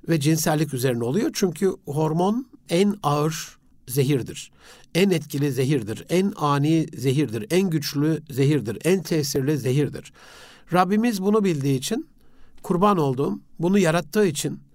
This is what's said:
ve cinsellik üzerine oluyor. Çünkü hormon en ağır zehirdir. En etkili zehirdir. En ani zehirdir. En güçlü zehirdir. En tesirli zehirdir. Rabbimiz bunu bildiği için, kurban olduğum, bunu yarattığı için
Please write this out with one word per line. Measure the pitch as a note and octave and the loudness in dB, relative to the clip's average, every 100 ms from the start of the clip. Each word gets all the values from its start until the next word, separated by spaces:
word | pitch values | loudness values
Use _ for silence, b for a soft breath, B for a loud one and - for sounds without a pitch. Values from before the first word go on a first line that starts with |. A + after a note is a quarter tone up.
| - | -2
ve | D#3+ | 0
cinsellik | C#3 D#3+ E3 D3+ D3+ | 2 2 2 0 -2
üzerine | C3+ C3 A#2+ | -2 -2 0
oluyor. | A#2 D#3 C#4+ | 0 0 -2
Çünkü | A3+ F#3+ D#3 F#3+ F#3+ - | 0 -2 0 -2 -2 -6
hormon | C#3+ D#3 D#3 F#3 A3+ C4+ - - | -2 0 2 0 0 -4 -12 -2
en | F3 G3+ G3 | 2 2 2
ağır | C#3+ D3 D3+ D#3 - - _ _ - | 0 0 0 -4 -10 -18 _ _ -6
zehirdir. | B2 C3 C#3 G#2+ - - B B B B D#3+ | 0 2 0 -2 -10 -18 B B B B 2
En | G3 | 2
etkili | F3 - D3 C#3+ | 2 -2 -2 -2
zehirdir. | B2 C3 D3 G#2 A2 - | 0 0 0 -2 -8 -2
En | F3 G3 - | 0 0 0
ani | D3 C#3+ D3 D#3+ D#3 - | 0 2 2 2 0 -4
zehirdir. | B2+ C3 C3+ A2+ G#2 | -2 0 0 -4 -2
En | F3 F#3+ | 0 2
güçlü | D#3+ D3 C#3+ D3 D#3+ - | 0 -2 -2 0 0 -4
zehirdir. | A#2 C#3 D3 G#2+ G2+ | 0 2 2 0 -2
En | D#3 F#3+ | 0 0
tesirli | E3 E3 C#3 D3 C3+ D3+ | 0 -2 -2 -2 0 -2
zehirdir. | C3+ C3 C3 - - B B B B B - | 0 0 0 -4 -14 B B B B B -2
Rabbimiz | F3 F#3 G#3+ A#3+ G#3 | 0 2 2 2 0
bunu | F#3+ G#3+ | 2 2
bildiği | G3 D#3 C3+ C3+ | 2 0 0 -2
için, | C3 A3+ - _ b b b b | -2 -6 -6 _ b b b b
kurban | - F3+ G3+ G3 | -4 2 2 2
olduğum, | C#3+ C3 D3+ - - - | 2 0 -2 -4 -10 -6
bunu | E3 G3+ | 0 2
yarattığı | F3 E3 E3+ G#3+ G3+ | 4 2 0 0 0
için | C#3+ D3 C#3 - | 0 -6 -8 -12